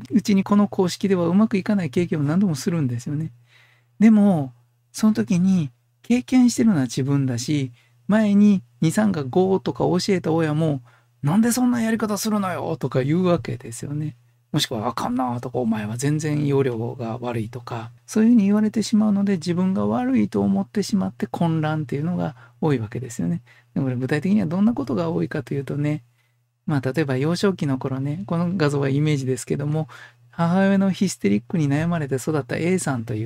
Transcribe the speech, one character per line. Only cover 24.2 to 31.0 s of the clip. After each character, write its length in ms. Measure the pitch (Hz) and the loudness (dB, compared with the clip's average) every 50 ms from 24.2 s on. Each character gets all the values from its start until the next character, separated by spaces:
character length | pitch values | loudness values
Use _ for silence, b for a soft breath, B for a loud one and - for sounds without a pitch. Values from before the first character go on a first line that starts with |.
| - 185 202 | 0 2 2
に 80 | 214 | 2
は 60 | 196 156 | 2 0
ど 120 | 165 190 | 0 2
ん 60 | 202 | 2
な 80 | 226 240 | 2 2
こ 100 | 294 277 | 0 -4
と 120 | - 170 | -4 -2
が 140 | 180 170 165 | -2 -2 -2
多 140 | 170 165 170 | -2 -2 -2
い 60 | - | -2
か 120 | - 160 - | -4 -6 -6
と 100 | - 147 | -4 -6
い 60 | 139 | -6
う 20 | 135 | -6
と 140 | - 147 143 | -4 -4 -4
ね、 260 | 147 147 151 151 - _ _ _ _ _ _ _ _ _ _ _ _ | -2 -2 -2 -4 -8 _ _ _ _ _ _ _ _ _ _ _ _
ま 160 | - 156 139 123 | -4 -2 -2 -2
あ、 60 | - 127 | -2 -2
例 100 | 165 160 | -2 -2
え 20 | |
ば 100 | 139 131 | 0 -2
幼 200 | 127 139 156 175 170 | -2 0 -2 0 0
少 160 | - 202 185 | 0 0 0
期 120 | - 160 | 0 -2
の 120 | 143 135 131 | -2 -2 -2
頃 240 | - 139 127 131 | -4 -4 -4 -4
ね、 220 | 135 143 147 175 202 - | -4 -6 -6 -6 -6 -4
こ 100 | 170 170 | -4 -2
の 140 | 175 175 180 | -2 -2 0
画 140 | 196 156 147 | 0 0 2
像 120 | 143 143 | 2 0
は 80 | 139 135 | 0 0
イ 100 | 135 143 | 0 2
メ 140 | 151 156 151 | 2 2 0
ー 40 | 139 | 0
ジ 80 | 135 | 0
で 120 | 127 131 123 | -2 -4 -4
す 80 | - | -4
け 100 | - 151 | -4 -4
ど 100 | 147 143 | -4 -2
も、 220 | 147 151 160 160 B B B B B B B _ _ _ | -2 -2 -4 -4 B B B B B B B _ _ _
母 260 | - 170 170 175 190 | -2 0 0 2 2
親 180 | 196 196 196 196 | 2 4 4 2
の 100 | 196 196 | 2 0
ヒ 200 | 180 - | 0 0